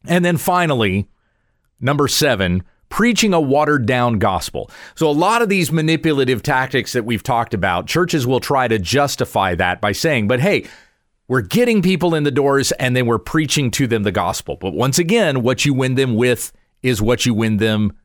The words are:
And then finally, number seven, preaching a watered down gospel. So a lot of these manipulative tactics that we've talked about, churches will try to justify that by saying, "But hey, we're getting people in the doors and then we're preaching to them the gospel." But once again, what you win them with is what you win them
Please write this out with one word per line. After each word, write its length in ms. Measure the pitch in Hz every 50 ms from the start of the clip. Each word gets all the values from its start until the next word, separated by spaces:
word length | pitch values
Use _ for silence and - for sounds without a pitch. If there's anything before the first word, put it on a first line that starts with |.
| -
And 180 | - 170 180 175
then 140 | 175 175 -
finally, 680 | - 190 180 180 175 160 139 120 110 98 92 101 101 _ _ _ _ _ _ _ _ _ _ _ _ _ _ _
number 280 | - 127 147 143 143 -
seven, 540 | - - 156 143 120 95 95 87 87 92 - - _ _ _ _
preaching 440 | - - 214 240 226 - 233 208
a 80 | 180 170
watered 460 | 151 131 135 147 151 147 151 139 117
down 320 | 104 127 123 120 120 117 101
gospel. 520 | 110 104 92 90 - - - 62 - - - - - - _
So 120 | - 160 151
a 40 |
lot 280 | 147 147 170 196 226 233
of 60 | 233 196
these 240 | 202 190 170 -
manipulative 720 | 160 165 156 156 165 160 160 160 147 139 131 123 127 104
tactics 500 | - - 143 127 131 131 - 131 110 -
that 120 | - 123 107
we've 180 | 117 120 101
talked 320 | - - 127 117 113 - -
about, 320 | 95 90 95 87 90 -
churches 400 | - - 160 180 170 - 156 120
will 140 | 123 131 120
try 280 | - - 147 131 127 117
to 100 | 113 107
justify 760 | 92 80 113 139 143 135 - - - - - 107 95 92 90
that 260 | 85 92 90 92 -
by 120 | - 104
saying, 360 | 101 - - 165 147 117 104 101
"But 120 | 127 123
hey, 260 | 143 202 190 117 - - - - _ _ _ _ _ _ _ _ _ -
we're 120 | 127 131
getting 400 | 101 87 - 214 247 247 226 208
people 340 | 165 180 185 151 175 175 165
in 100 | 156 147
the 60 | 143
doors 420 | 135 147 139 143 139 139 127 -
and 240 | - - 127 127 123
then 100 | 127 123
we're 120 | 117 117 104
preaching 520 | - - - 160 156 131 - 151 139 120
to 140 | - - 139
them 160 | 117 117 110
the 100 | 101 104
gospel." 460 | 90 101 90 90 107 - - - - -
But 140 | 90 95 78
once 240 | 85 120 165 123 175
again, 440 | 175 165 220 233 202 160 135 131
what 220 | 110 127 131 - -
you 80 | 147
win 220 | 135 127 131 127 131
them 220 | 131 135 127 113
with 360 | 107 123 123 120 - - - - _ _ _ _ _
is 180 | - 127 127 95
what 240 | 104 113 123 120 -
you 80 | 123
win 260 | 113 104 113 110 110 98
them 340 | 113 110 107 107 107 101 - -